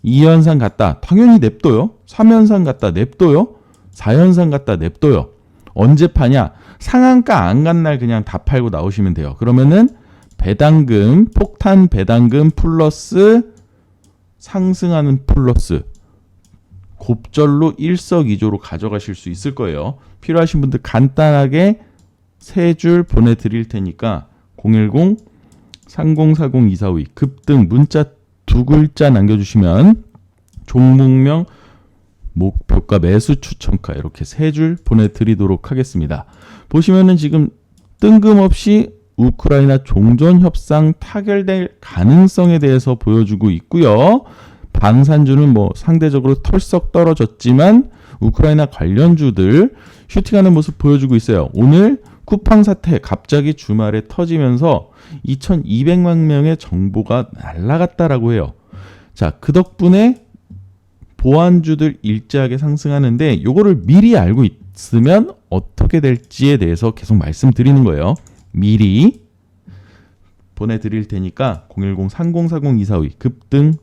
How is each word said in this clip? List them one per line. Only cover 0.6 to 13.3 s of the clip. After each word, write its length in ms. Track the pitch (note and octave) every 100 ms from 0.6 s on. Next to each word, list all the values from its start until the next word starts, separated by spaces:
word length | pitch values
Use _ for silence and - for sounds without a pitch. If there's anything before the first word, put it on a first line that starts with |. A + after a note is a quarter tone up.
| G#2+ - G2+ -
당연히 380 | - F#3 A#3+ A3+
냅둬요. 540 | A2 - D#3+ A2+ G3+ _ _
삼 240 | - A3
연상 320 | A3+ G#3+ G3+
갔다. 300 | D#3+ B2 G#2
냅둬요. 640 | E2+ B2 - F3 D3 B3 - _ _ _
사 240 | - G#2
연상 360 | B2+ F3+ F3+ E3+
갔다. 260 | C#3 C3+ F#2
냅둬요. 540 | E2 - D3+ G#2 B1+ _ _ _ _
언제 320 | - A2+ D3 E3+
파냐? 460 | - B2 C3+ F#2+ _ - -
상한가 680 | - B3+ B3+ B3+ A#3 F#3 F2
안 180 | A#2
간 180 | D#3+ E3+
날 160 | D#3+ C#3+
그냥 260 | A#2+ A2+
다 140 | G#2 -
팔고 320 | - C3+ A#2
나오시면 440 | E2 F2+ G2 G2
돼요. 200 | D#2 C#2+ C#2
그러면은 500 | A#2 B2 C3+ F#3 B3+ - _ _ _ -
배당금, 920 | F#2 G2+ D3 D#3 C3+ G#2+ G#2 D#3+ A3
폭탄 540 | - G3+ - F#3+ G3 F#3
배당금 600 | G#2 F#2+ A#2 A#2+ C3+ D#3
플러스 1040 | - E3 E3 D#3 - - F3+ G3+